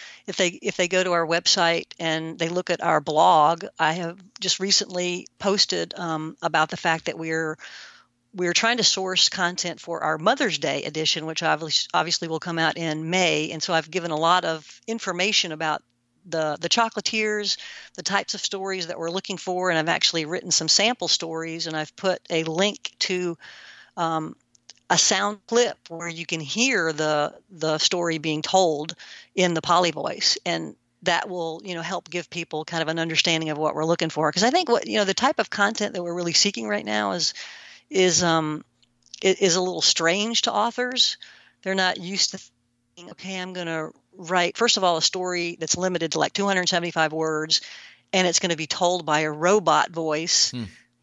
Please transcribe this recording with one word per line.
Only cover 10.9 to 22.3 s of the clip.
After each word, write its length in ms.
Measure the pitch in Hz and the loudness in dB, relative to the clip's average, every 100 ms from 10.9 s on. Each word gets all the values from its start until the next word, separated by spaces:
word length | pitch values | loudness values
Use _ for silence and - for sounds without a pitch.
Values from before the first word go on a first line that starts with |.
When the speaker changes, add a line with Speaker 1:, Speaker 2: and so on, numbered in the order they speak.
| 151 156 165 160 | -4 -2 -2 -4
Speaker 1:
which 140 | 160 | -4
obvi-, 460 | 165 151 160 - - | 0 0 0 -2 0
obviously 340 | 170 165 170 170 | 0 0 -2 -2
will 120 | 160 | -4
come 180 | 180 165 | -4 0
out 180 | 160 156 | 0 0
in 320 | 165 156 160 | -2 -4 -2
May. 400 | 185 175 151 156 | 2 2 2 -2
And 100 | 160 | -4
so 100 | - | 0
I've 180 | 165 160 | 0 0
given 200 | 180 170 | -4 -4
a 60 | 156 | 0
lot 280 | 165 180 | 4 4
of 360 | 170 160 - - - | 2 -4 -8 -14 -8
information 640 | 226 - 175 196 208 180 | -6 -4 -2 2 2 0
about 300 | 156 160 151 _ _ _ _ 180 | -2 -2 -2 _ _ _ _ -6
the, 320 | 165 156 147 | -2 -2 -2
the 80 | 170 | 0
chocolatiers, 880 | - 226 214 - 220 196 208 202 - - - - | 2 2 0 -4 0 0 0 -2 -4 -8 -16 -18
the 80 | - | -10
types 320 | - 202 - | -2 -2 -2
of 60 | 208 | -4
stories 460 | - 196 190 190 170 | -6 -6 -4 -4 -6
that 100 | 170 | -6
we're 120 | 165 | -4
looking 280 | 185 - 185 | -2 -4 -4
for, 320 | - 180 185 | -4 0 2
and 80 | 165 | 2
I've 100 | 156 | 2
actually 380 | 160 - 165 151 | 2 2 0 -2
written 240 | 180 180 | -4 0
some 180 | - 160 | 0 4
sample 400 | - 214 247 165 | 4 4 2 0
stories, 580 | - 165 160 165 165 165 | 0 0 -6 -6 -6 -6
and 80 | |
I've 200 | 160 156 - | -4 -6 -4
put 240 | 185 180 | -2 -2
a 160 | - | -2